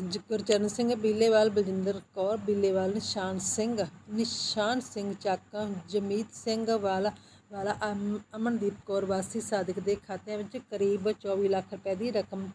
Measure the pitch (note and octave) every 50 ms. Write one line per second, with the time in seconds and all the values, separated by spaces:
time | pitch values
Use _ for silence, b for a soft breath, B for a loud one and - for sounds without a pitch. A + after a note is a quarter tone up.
0 | F#3 F3+ F3+ G3+ - - A3 G#3 G3 - G#3 G3+ G#3 G#3 - - A#3+ A#3 B3 G#3+
1 | G#3+ A3 G#3+ G#3+ A3+ A3+ A3 G#3+ G#3+ A3 G3+ G#3 G3+ F#3+ F#3+ F#3+ F#3 G3 G3 G3
2 | - _ - G3 F#3 G3 A3 G#3+ G3+ G#3 G#3 G3+ G3 G3 F#3 F#3+ F#3+ F#3+ G3+ A3
3 | - - - G#3+ F#3 F#3 F#3+ F#3 F#3+ - - - G#3+ A#3 A#3+ G#3 F#3 D#3 - -
4 | - - G#3 A3 A3+ A3 - - - - - A3 G#3 G#3+ B3 B3+ A#3+ - - G#3+
5 | G3+ G3+ G3 - - G3+ F#3 F#3 - - - G#3 G#3+ G#3 G3+ F#3 E3+ E3+ F#3 G#3
6 | G3 G3 G3 G#3+ A3+ - - - - A3+ A3 A3+ A3+ A3 A3+ A3 G3+ G3 F#3+ F#3+
7 | G3 G#3 - B B B B B B - G3+ G3 F#3+ G#3 G#3+ - G#3+ G#3 G#3 G3+
8 | G3+ G#3 G#3 G#3 - _ - G#3+ A3 A#3+ A#3+ G#3+ G#3 G3+ G3 - - - G3 G3
9 | G3 F#3+ F#3+ F#3+ F#3+ - - A3+ G#3 - A3+ G3 F3+ F#3 F3+ G3 F3+ G3+ G#3 G3+
10 | - - F#3+ F#3 - G#3+ G#3+ G#3 G#3 - - B3+ - - - G3 G3+ G3 G3+ G3
11 | F#3 G#3+ G#3 - - G3 G3 G3 G3+ F#3+ F#3+ F#3+ F#3+ - G3+ F#3+ - G3 F#3+ F#3
12 | A3+ B3 G#3+ G#3+ F3+ - G3 F#3+ F#3+ F#3+